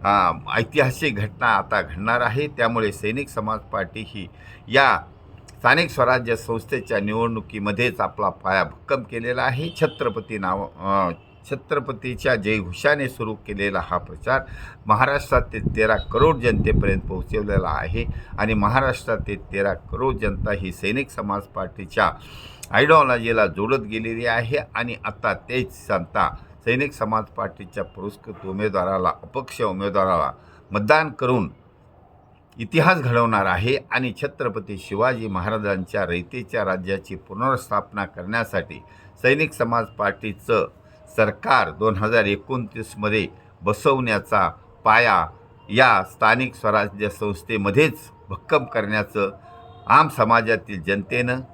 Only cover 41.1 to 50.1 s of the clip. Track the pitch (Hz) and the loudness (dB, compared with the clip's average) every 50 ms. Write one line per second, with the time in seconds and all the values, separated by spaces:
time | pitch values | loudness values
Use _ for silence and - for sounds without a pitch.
41.1 | - - 110 104 101 - - - 135 127 104 80 76 71 104 110 107 92 104 107 | 0 2 2 2 2 -4 0 4 4 4 4 2 -2 0 0 0 0 0 -2 2
42.1 | 117 117 107 98 101 98 - - 131 127 120 104 - 113 110 - - 104 104 107 | 4 4 4 4 0 -2 -2 -6 -6 -6 -6 -8 -10 -12 -14 -12 -10 -6 -4 0
43.1 | 104 110 95 - - - - - - - - 92 104 - - 151 139 135 127 117 | 0 0 -2 -2 -8 -14 -20 -20 -20 -8 -2 -2 -2 2 2 2 2 2 2 0
44.1 | 110 101 - - - 104 92 82 78 - - - - - - 113 107 113 120 117 | -2 -2 -2 0 0 2 2 2 -2 -6 -20 -20 -20 -4 2 4 6 6 6 6
45.1 | 104 92 82 78 - - - - - - - - 104 117 131 127 113 98 92 - | 4 4 2 0 -6 -16 -20 -20 -20 -20 -12 -4 4 4 6 6 6 4 2 -2
46.1 | - - - 107 117 123 131 123 - - - 107 104 107 101 104 95 98 104 101 | -4 2 4 4 4 4 2 -4 -6 -4 -2 0 2 2 0 0 -4 -4 -4 -4
47.1 | 101 - 110 104 101 - - - 117 107 98 101 101 127 151 156 110 - - - | -4 -4 -4 -4 -4 -6 -6 -4 -2 0 0 2 4 4 4 4 2 -4 -14 -20
48.1 | - - - - 98 - - - - 151 131 - - 117 107 101 107 107 104 104 | -20 -20 -16 -14 -14 -14 -4 0 2 2 2 0 -4 -2 -2 0 -2 -2 -4 -2
49.1 | - 107 101 95 98 - - - - - - - - - - - 107 139 156 151 | -2 -2 -2 -2 -2 -8 -20 -20 -20 -20 -20 -20 -20 -20 0 4 6 6 6 4